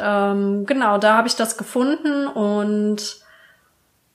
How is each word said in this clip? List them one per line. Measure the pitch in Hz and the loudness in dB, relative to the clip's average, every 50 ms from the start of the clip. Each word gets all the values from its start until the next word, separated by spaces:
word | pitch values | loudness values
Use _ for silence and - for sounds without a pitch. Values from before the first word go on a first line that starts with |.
ähm, | 208 208 202 202 202 202 202 202 202 202 202 202 202 | -2 0 0 2 2 2 0 0 0 0 0 0 0
genau, | - 277 269 247 214 202 | 0 0 2 2 2 2
da | 196 208 214 220 | 4 4 4 4
habe | 226 233 | 4 2
ich | 240 - | 0 -2
das | - 226 220 - | -2 -4 -4 -4
gefunden | - 202 - - 247 254 277 302 311 311 302 285 285 277 | -8 -8 -4 -2 0 0 0 0 0 -2 -2 -2 -2 -4
und | 277 - 226 208 208 208 208 208 208 208 208 208 208 214 208 - - - - _ - - - - _ _ _ _ _ _ _ _ _ _ _ _ _ | -4 -2 -2 -2 0 0 0 0 0 0 0 0 0 -2 -4 -6 -10 -12 -16 _ -20 -20 -20 -20 _ _ _ _ _ _ _ _ _ _ _ _ _